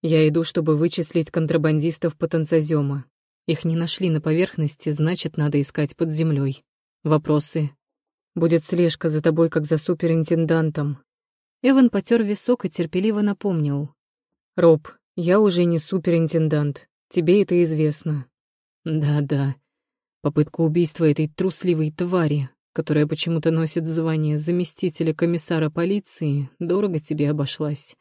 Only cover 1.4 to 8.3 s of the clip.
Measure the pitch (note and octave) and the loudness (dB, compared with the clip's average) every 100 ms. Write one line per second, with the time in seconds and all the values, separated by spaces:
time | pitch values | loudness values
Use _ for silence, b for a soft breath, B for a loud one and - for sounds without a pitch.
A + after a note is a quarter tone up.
1.4 | D#3 D#3+ D3+ D#3 D#3+ D#3 E3+ - D#3+ E3 | 0 0 2 2 0 -2 -4 -4 -2 -2
2.4 | D3+ E3 D3+ D#3 C#3 C#3 B2+ _ _ _ | 0 0 2 0 0 -4 -10 _ _ _
3.4 | - D#3 E3 E3 E3+ - F#3 D#3 D#3 D#3+ | -6 -4 -2 -2 -2 -2 0 0 0 0
4.4 | F#3 - D3+ - - D3 D#3 D#3+ D#3+ - | 0 -2 -4 -4 -6 0 0 0 -6 -2
5.4 | D3+ C#3+ C#3 - D3 - E3 D#3 D#3+ C#3+ | 0 0 -2 -2 -4 -2 -4 0 0 0
6.4 | C#3 C3+ _ _ _ _ D3+ D3+ D3+ D3+ | -2 -4 _ _ _ _ 0 0 2 0
7.4 | - D#3+ D3 _ _ _ _ _ _ | 0 -4 -4 _ _ _ _ _ _